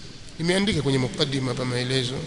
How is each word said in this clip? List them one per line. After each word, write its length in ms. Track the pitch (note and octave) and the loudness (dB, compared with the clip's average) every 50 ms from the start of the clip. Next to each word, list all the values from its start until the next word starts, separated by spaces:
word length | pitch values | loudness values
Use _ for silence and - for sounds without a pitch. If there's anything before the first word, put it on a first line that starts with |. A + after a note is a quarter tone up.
| - - - - - - - - | -12 -12 -14 -14 -14 -14 -8 -4
Nimeandika 420 | D#3+ E3+ F3+ F#3+ G3+ G3 F3 D3+ | 0 2 4 4 4 2 2 2
kwenye 160 | C3+ C#3+ C3+ C3+ | 2 4 4 4
mukaddima 500 | B2+ B2 - - D#3 C#3+ C3+ C#3 B2+ C3 | 2 0 0 -2 -2 0 0 -2 0 0
hapa 180 | B2 B2 B2+ | -2 -2 -2
maelezo 500 | B2+ B2 B2 B2 B2 C3 C3 B2+ B2 B2+ D#3 D#3+ | -2 0 -2 0 0 0 0 0 0 -4 -6 -8